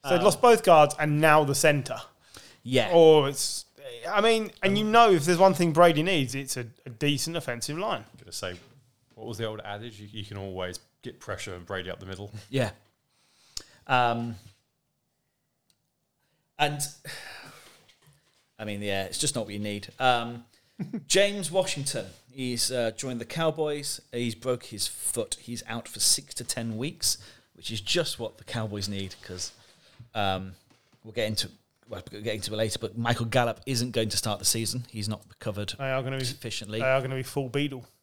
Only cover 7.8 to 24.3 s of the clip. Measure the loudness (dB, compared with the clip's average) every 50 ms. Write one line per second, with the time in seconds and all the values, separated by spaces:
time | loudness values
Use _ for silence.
7.8 | -4 -4 -6 -6 -8 -16 -20 -20 -20 -14 -12 -8 -8 -8 -8 -10 -16 -20 _ _
8.8 | _ _ _ _ _ _ _ -14 -12 -10 -6 -6 -6 -6 -6 -10 -10 -12 -12 -12
9.8 | -12 -16 -16 -18 -18 -14 -12 -12 -12 -10 -10 -10 -10 -8 -8 -6 -8 -8 -8 -12
10.8 | _ _ _ _ -16 -16 -16 _ -12 -12 -10 -10 -10 -12 -12 -12 -10 -8 -8 -8
11.8 | -6 -8 -10 -12 -12 -14 -12 -12 -12 -14 -14 -18 -16 -6 -4 -2 -2 -2 -6 _
12.8 | _ _ _ _ _ _ _ _ _ _ _ _ _ _ _ -14 -14 _ -20 _
13.8 | _ 0 2 2 2 2 0 -2 -4 -6 -8 -10 -16 -20 _ _ _ _ _ _
14.8 | _ _ _ _ _ _ _ _ _ _ _ _ _ _ _ _ _ _ _ _
15.8 | _ _ _ _ _ _ _ _ _ _ _ _ _ _ _ -2 0 0 0 -4
16.8 | -8 -8 -10 -16 _ -16 -16 -16 -16 -18 -18 -18 -20 -20 -20 -20 -20 -20 -20 _
17.8 | _ _ _ _ _ _ _ _ _ _ _ _ _ _ _ -12 -8 -8 -8 -6
18.8 | -4 -4 -2 -2 -4 -6 -6 -4 -4 -2 -2 -4 -6 -6 -6 -6 -6 -6 -6 -8
19.8 | -10 -14 -6 0 2 2 2 2 -2 -6 -10 -14 -16 _ _ _ _ _ _ -10
20.8 | -10 -8 -8 -12 -4 2 4 4 4 4 0 -4 -6 -2 -2 -2 -2 0 -4 -4
21.8 | -4 -4 -4 -6 -8 -10 -16 -20 _ _ -10 -8 -6 -4 -2 -2 -2 -2 -2 -2
22.8 | -2 -2 -4 -6 -8 -8 -8 -8 -8 -8 -6 -2 -2 -2 0 -2 -4 -4 -4 -6
23.8 | -6 -8 -8 -10 _ _ -6 -4 -4 -4